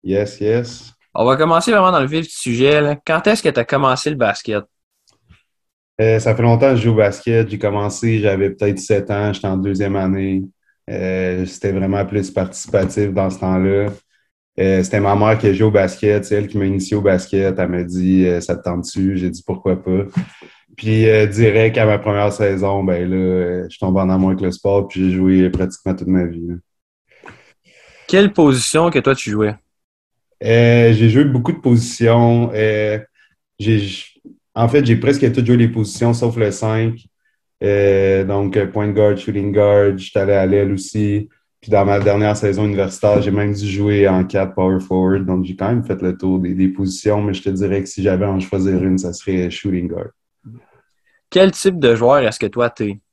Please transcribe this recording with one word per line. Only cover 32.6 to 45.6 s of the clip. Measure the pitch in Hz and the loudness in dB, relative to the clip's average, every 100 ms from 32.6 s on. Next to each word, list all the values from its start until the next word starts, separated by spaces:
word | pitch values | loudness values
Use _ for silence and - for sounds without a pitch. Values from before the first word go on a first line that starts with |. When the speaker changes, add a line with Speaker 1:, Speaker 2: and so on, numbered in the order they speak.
| 110 107 107 107 - _ _ _ _ _ | -2 0 -2 -4 -8 _ _ _ _ _
Speaker 1:
j'ai, | 104 110 | 0 0
j-, | 101 92 - _ - - _ - | 0 -10 -18 _ -20 -20 _ -2
en | 117 | 2
fait, | 143 127 | 2 2
j'ai | 117 | 2
presque | 120 143 127 | 2 2 0
toutes | 123 117 | 0 2
joué | 120 | 4
les | 117 | 2
positions, | 117 104 - 120 | 0 -6 -2 -2
sauf | 117 120 117 | 0 -2 -2
le | 107 | -4
cinq. | 98 110 110 113 113 _ _ _ _ _ _ | -2 -4 -2 -2 -6 _ _ _ _ _ _
Euh, | 101 101 101 98 98 98 | -2 2 2 2 2 0
donc, | 98 101 101 98 | 0 -2 -2 -2
euh, | 95 | -2
point | 107 104 | -2 -2
guard, | 101 104 98 | 2 2 2
shooting | - 101 101 | -4 -4 -2
guard, | 101 104 104 101 95 | 2 4 4 2 0
j'étais | 95 104 | -4 -2
allé | 98 | 0
à | 101 95 | 2 2
l'aile | 101 98 | 2 0
aussi. | 98 95 107 104 104 104 _ _ _ | -2 -6 -4 -2 -2 -6 _ _ _
Puis | - | 0
dans | 101 98 | 2 2
ma | 101 | 2
dernière | 104 101 104 104 | 2 2 0 0
saison | 104 98 104 | -2 0 -2
universitaire, | 101 95 92 107 104 | -2 -4 0 2 2
j'ai | 104 | 2
même | 101 104 | -2 -2
dû | 101 101 | -4 -4
jouer | 98 101 101 98 | -2 0 4 4
en | 92 92 | 2 0
quatre | 98 95 | -2 -2
power | 95 92 92 | -2 0 0
forward. | 95 92 92 95 95 | -2 -2 0 0 -2
Donc, | 92 | -4
j'ai | 90 | -4
quand | 92 | -4